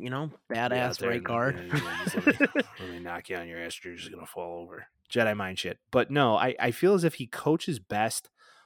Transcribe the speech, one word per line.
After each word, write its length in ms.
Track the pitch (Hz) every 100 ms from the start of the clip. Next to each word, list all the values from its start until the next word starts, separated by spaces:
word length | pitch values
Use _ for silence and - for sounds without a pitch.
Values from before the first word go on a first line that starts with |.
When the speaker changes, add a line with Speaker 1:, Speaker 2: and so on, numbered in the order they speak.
Speaker 1:
you 80 | 123
know, 220 | 131 156 - -
Speaker 2:
Yeah, 120 | 113 123
out 60 |
Speaker 1:
badass 260 | 123 123 -
Speaker 2:
there 100 | 120
Speaker 1:
right 80 | 120
Speaker 2:
in 60 |
the, 40 | 117
Speaker 1:
guard. 280 | 120 127 131 -
Speaker 2:
yeah, 40 | 147
yeah, 160 | - - -
just 100 | -
let 240 | 285 -
me, 80 | -
Speaker 1:
<laughs> 320 | - - -
Speaker 2:
let 100 | 185
me 100 | 175
knock 300 | 175 175 -
you 60 | 87
on 140 | 85
your 100 | 85
ass. 180 | 85 -
You're 120 | 90 87
just 140 | 90
gonna 140 | - -
fall 360 | - 87 85
over. 240 | 85 - - _ _
Jedi 240 | 120 113 104
mind 240 | 95 92
shit. 180 | 90 - _
But 180 | 127 117
no, 280 | 143 127 107
I, 180 | 123 -
I 140 | 123
feel 220 | 117 180
as 100 | 202
if 120 | 165 -
he 120 | 123
coaches 520 | - 147 160 - 123
best 500 | 92 104 113 - - _ - -